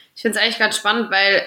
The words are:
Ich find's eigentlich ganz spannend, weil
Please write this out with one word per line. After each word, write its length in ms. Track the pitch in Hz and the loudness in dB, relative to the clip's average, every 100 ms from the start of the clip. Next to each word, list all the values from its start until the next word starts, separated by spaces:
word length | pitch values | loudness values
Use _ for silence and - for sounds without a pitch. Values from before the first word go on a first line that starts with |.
| _ - | _ -6
Ich 80 | |
find's 140 | 233 208 | -4 0
eigentlich 220 | 220 220 | 0 0
ganz 160 | 214 214 | -2 0
spannend, 360 | 202 226 202 | -2 -2 0
weil 320 | 196 196 196 | 2 2 2